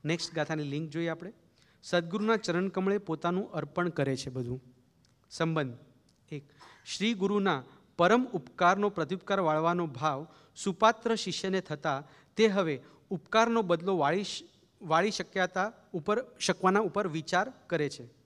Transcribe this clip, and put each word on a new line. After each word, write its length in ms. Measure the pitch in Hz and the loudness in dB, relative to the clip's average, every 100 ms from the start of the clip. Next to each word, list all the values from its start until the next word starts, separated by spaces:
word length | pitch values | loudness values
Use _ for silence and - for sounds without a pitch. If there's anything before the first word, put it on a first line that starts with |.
નેક્સ્ટ 300 | 151 165 - | -4 -4 -4
ગાથાની 280 | 165 147 156 | -4 -4 -4
લિંક 280 | 147 143 160 | -4 -6 -6
જોઈએ 180 | 160 170 | -6 -6
આપણે. 240 | 160 180 - _ _ _ _ | -6 -12 -18 _ _ _ _
સદગુરુના 540 | - 175 170 196 214 220 | -2 -2 0 -2 2 2
ચરણ 320 | 220 170 190 | 2 0 0
કમળે 300 | 185 190 202 | 0 0 0
પોતાનું 540 | 202 160 170 180 214 | -2 -4 0 -2 -2
અર્પણ 360 | 160 151 180 175 | -6 -6 -4 -2
કરે 280 | 165 135 131 | 0 -2 -2
છે 140 | - | -6
બધું. 320 | 127 120 127 - _ _ _ _ _ _ | -6 -6 -8 -12 _ _ _ _ _ _
સંબંધ 460 | - 165 160 131 117 - _ _ _ _ | -4 -2 0 -4 -8 -20 _ _ _ _
એક, 120 | 151 - _ - - | -14 -14 _ -20 -20
શ્રી 300 | - - 220 | -14 -2 -2
ગુરુના 480 | 208 190 208 196 143 123 - _ - | 0 0 2 2 0 -4 -20 _ 2
પરમ 260 | 175 233 | 6 6
ઉપકારનો 680 | 254 175 - - 180 196 208 | 4 -6 -8 2 4 4 0
પ્રત્યુપકાર 500 | 196 147 180 - 196 | 0 -4 -4 -2 0
વાળવાનો 460 | 165 156 165 175 170 | 2 2 2 0 -2
ભાવ 400 | 120 156 139 156 - _ - | -2 -2 -2 -10 -18 _ -6
સુપાત્ર 580 | 202 170 220 226 233 | -6 4 4 4 -2
શિષ્યને 460 | 226 190 165 190 190 | -2 -2 -4 -2 -2
થતા 480 | 175 147 160 135 151 - _ - | -4 -6 -4 -4 -6 -20 _ 2
તે 100 | 220 | 4
હવે 360 | 196 165 131 - - _ | 4 0 -4 -8 -20 _
ઉપકારનો 520 | 185 - 220 233 233 | -10 0 4 4 2
બદલો 340 | 190 170 180 185 | 2 0 0 0
વાળી 280 | 143 180 | 2 0
શ-, 180 | 196 - - _ _ _ | -4 -10 -12 _ _ _
વાળી 280 | 185 160 202 | 0 2 2
શક્યતા 600 | - - 190 185 185 202 - _ | -2 -6 -2 -2 0 -4 -6 _
ઉપર, 320 | 175 147 214 262 - | -6 0 -2 -2 -4
શકવાના 400 | - 170 185 196 | -2 4 4 4
ઉપર 280 | 214 202 190 | 2 -2 -4
વિચાર 440 | 156 151 180 233 - - | -4 0 0 0 -8 -4
કરે 220 | 165 147 | -2 -2
છે. 320 | - 120 _ | -6 -18 _